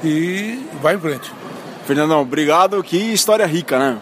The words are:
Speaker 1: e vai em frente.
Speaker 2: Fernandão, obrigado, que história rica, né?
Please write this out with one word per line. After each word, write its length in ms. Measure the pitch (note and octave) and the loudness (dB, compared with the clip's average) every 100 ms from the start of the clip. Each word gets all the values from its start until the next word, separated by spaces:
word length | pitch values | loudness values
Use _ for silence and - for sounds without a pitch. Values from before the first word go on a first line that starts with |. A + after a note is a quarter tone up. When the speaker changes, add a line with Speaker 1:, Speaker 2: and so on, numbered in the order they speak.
Speaker 1:
e 600 | D#3+ D#3 E3+ F#3+ G#3+ B3 C4+ D3+ | 0 0 0 -2 -6 -8 -12 -2
vai 140 | D3+ | 0
em 60 | F#3+ | 0
frente. 320 | D#3+ C3 - - - - - - - | -2 -6 -8 -16 -16 -14 -14 -14 -2
Speaker 2:
Fernandão, 340 | C#3 D3+ D#3 | 2 4 2
obrigado, 640 | C3 C#3+ D3 D#3+ F#3+ G3+ | 2 0 4 4 4 2
que 140 | - E3+ | -2 -2
história 480 | A3 G#3+ - G#3+ F#3+ | 0 0 2 4 4
rica, 320 | D#3+ E3 C3 | 0 0 0
né? 200 | C3+ A2+ | 2 -2